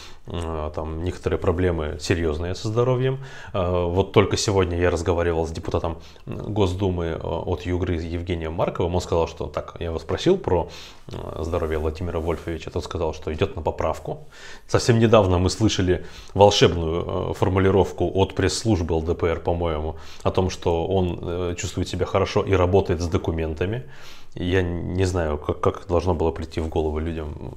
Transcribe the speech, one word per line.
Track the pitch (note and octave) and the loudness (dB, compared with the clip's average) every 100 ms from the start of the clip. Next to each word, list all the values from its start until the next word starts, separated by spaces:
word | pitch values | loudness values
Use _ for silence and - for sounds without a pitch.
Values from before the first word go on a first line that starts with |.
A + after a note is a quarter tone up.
| - - - | -14 -14 -10
а, | F2 E2 D#2+ D2+ | -6 -6 -4 -6
там | D#2 D#2 D#2 F2+ | -6 -6 -4 -4
некоторые | - F2+ E2 | -4 -2 0
проблемы | F#2+ E2+ F2+ E2+ D#2 E2+ | 0 2 2 0 -2 -4
серьёзные | - F2 E2 C#2+ - F#2 | 0 2 2 0 -4 -4
со | A2+ | -2
здоровьем. | A2 B2 B2 C3 C3+ - - - | 0 2 2 0 -2 -8 -14 -6
А, | G2+ F2+ F2+ F2 | -2 0 2 2
вот | F2+ G2 | 2 4
только | A2+ G2 F#2+ | 6 4 4
сегодня | - G2 F2 E2+ | 2 2 2 2
я | F2 | 2
разговаривал | E2 E2 E2+ E2+ E2 E2 | 2 2 2 2 0 -2
с | |
депутатом | E2 - - E2+ D#2+ - - - | -4 -4 -2 -2 -6 -12 -16 -12
Госдумы, | - - G#2 F#2+ F#2 G2+ F2 E2+ D#2+ | -10 -4 0 2 2 0 0 -2 -4
а, | E2+ E2+ - | -4 -4 -2
от | F2 F2+ | -4 -2
Югры | F2+ F2 | -2 0
Евгением | E2 E2+ E2+ E2+ E2+ D#2+ | -2 -2 -4 -2 -4 -2
Марковым. | E2+ - - F2 F2+ | -2 -2 0 0 0
Он | |
сказал, | - F2 E2 | 0 0 0
что | - D#2 | -4 -6
так, | - - - | -6 -8 -8
я | E2+ | -6
его | D#2+ | -6
спросил | - F2+ E3 F#3 | -4 0 2 2
про, | - F2 E2 - - - - | 2 0 0 -8 -18 -18 -14
а, | E2 E2 - D#2+ | -12 -10 -6 -2
здоровье | E2+ D#2+ D#2 | -2 0 -2
Владимира | D#2 D2+ F2 E2+ | -2 -4 -4 -2
Вольфовича. | E2 D#2+ - D#2+ - | -2 -2 -4 -8 -6
Тот | F2 | -6
сказал, | - E2+ E2 | -4 -4 -4
что | - - | -4 -4
идёт | D#2 - - | -2 -2 -2
на | |
поправку. | E2+ - D#2+ D2+ - - - - - - - | -4 -2 -2 -2 -6 -10 -12 -18 -16 -16 0
Совсем | G2+ - A2+ | 2 4 6
недавно | A2+ A2 F#2+ F2+ | 8 8 8 4
мы | F2+ | 2
слышали | - A2 - F2+ E2+ - - - | 4 2 4 2 2 -2 -14 -2
волшебную, | F#2+ G2+ - - E2+ D#2+ E2+ F2 F#2 F2+ | 6 8 8 4 4 0 -2 -2 -4 -4
э, | |
формулировку | E2+ - F#2 F#2+ G2 F2 - F2 | 0 2 4 6 6 4 2 0
от | F#2+ F#2+ - | 2 2 2
пресс-службы | F#2 - A2+ F#2+ D#2+ | 0 2 2 2 2
Л | E2 | 0
Д | D#2+ E2 | 0 0
П | F2 | 0
Р, | D#2 | 0
по-моему, | - E2+ E2+ D#2 D#2 - - - | -2 0 0 -2 -4 -6 -12 -4
о | F#2+ | -2
том, | F2+ F2+ | 2 0
что | - F#2 E2+ F2 | 0 0 0 2
он, | F#2+ F2+ F2 | 2 2 -2
э, | F2 F2 F2 F2 | -4 -4 -4 -4
чувствует | F#2 - F2+ | -4 -4 -4
себя | F2 F2+ | -2 0
хорошо | G2+ F#2 G#2 | 0 2 0
и | G2 | 2
работает | F#2+ F2 F#2+ F#2 E2+ | 4 4 4 2 0
с | F2 | 0
документами. | F2 - D#2+ D#2+ D#2 F#2 A#2+ C3 - - - - | -2 -2 -2 -2 -2 -4 -4 -8 -14 -14 -12 -12
Я | - F2+ F#2+ | -6 0 2
не | F2 F2 F2 F2+ F#2+ | 2 -2 -2 0 2
знаю, | F2+ D#2+ D2 | 2 0 -2
как, | - E2+ | -4 0
как | - - - | 0 0 0
должно | E2+ E2 E2 | 0 2 2
было | E2 | 0
прийти | D#2+ D#2 - | -2 -6 -4
в | D#2+ | -2
голову | E2 D#2 D#2 | 0 0 -2
людям | D#2+ D#2+ D2+ D2+ - | -4 -6 -8 -10 -12